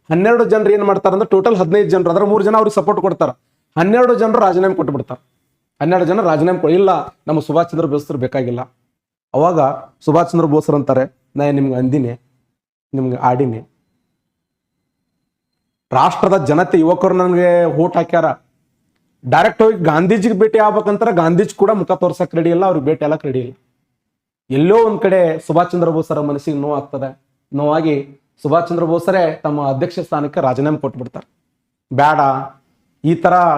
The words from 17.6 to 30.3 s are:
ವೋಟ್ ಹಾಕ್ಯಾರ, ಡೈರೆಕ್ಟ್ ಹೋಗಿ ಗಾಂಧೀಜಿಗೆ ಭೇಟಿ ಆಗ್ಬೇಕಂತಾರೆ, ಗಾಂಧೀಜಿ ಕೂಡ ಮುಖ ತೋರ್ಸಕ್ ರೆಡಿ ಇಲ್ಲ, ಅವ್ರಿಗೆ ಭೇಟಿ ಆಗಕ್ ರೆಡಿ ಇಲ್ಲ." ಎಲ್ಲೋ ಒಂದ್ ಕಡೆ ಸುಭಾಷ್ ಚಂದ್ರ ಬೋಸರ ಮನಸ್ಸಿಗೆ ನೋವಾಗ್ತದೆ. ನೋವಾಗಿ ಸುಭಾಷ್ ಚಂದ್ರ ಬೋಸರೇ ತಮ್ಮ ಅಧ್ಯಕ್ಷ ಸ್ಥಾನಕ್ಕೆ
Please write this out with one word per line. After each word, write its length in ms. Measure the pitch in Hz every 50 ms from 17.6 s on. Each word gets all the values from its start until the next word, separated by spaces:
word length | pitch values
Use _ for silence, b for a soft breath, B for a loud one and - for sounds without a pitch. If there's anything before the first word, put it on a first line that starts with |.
| 170
ವೋಟ್ 320 | 160 143 147 165 175 -
ಹಾಕ್ಯಾರ, 280 | 175 165 - - 170 160 151 - - _ _ _ _ _ _ _ _ _ _ _ _ _ _ _ _ - 127
ಡೈರೆಕ್ಟ್ 320 | 120 156 185 220 - -
ಹೋಗಿ 160 | 220 220 220 180
ಗಾಂಧೀಜಿಗೆ 600 | 170 160 147 156 180 175 220 214 185 233 190 185
ಭೇಟಿ 200 | 220 220 220 220
ಆಗ್ಬೇಕಂತಾರೆ, 540 | 214 208 214 214 208 208 208 202 226 185
ಗಾಂಧೀಜಿ 420 | 175 170 165 165 175 170 214 - -
ಕೂಡ 160 | - 208 202
ಮುಖ 220 | 220 202 170 -
ತೋರ್ಸಕ್ 420 | 185 175 180 175 160 - 180 - -
ರೆಡಿ 160 | 165 165 170
ಇಲ್ಲ, 140 | 170 170 190
ಅವ್ರಿಗೆ 220 | 190 180 160 131
ಭೇಟಿ 180 | 143 156 - 151
ಆಗಕ್ 200 | 147 156 151 -
ರೆಡಿ 140 | 143 127 127
ಇಲ್ಲ." 160 | 120 123 135 _ _ _ _ _ _ _ _ _ _ _ _ _ _ _ _ _ _ -
ಎಲ್ಲೋ 260 | 131 135 156 180 208 233 226
ಒಂದ್ 140 | 220 214 180
ಕಡೆ 380 | - 196 190 185 175 160 160 160
ಸುಭಾಷ್ 320 | - - 156 165 175 175
ಚಂದ್ರ 180 | - 175 170 165
ಬೋಸರ 320 | 160 160 156 - 160 147
ಮನಸ್ಸಿಗೆ 380 | 147 143 143 139 - 170 151 143
ನೋವಾಗ್ತದೆ. 640 | 143 147 147 139 139 - - 135 135 131 135 _ _ _ _ _ _ _
ನೋವಾಗಿ 680 | 139 139 147 147 151 160 156 160 147 139 139 139 - _ _ _ _ _
ಸುಭಾಷ್ 260 | - 143 151 170 170 170
ಚಂದ್ರ 160 | 175 165 170
ಬೋಸರೇ 560 | 160 165 170 165 202 190 190 170 156 156 - -
ತಮ್ಮ 240 | 151 147 147 143 139
ಅಧ್ಯಕ್ಷ 300 | 135 131 175 175 - 185
ಸ್ಥಾನಕ್ಕೆ 420 | 156 - 165 147 147 143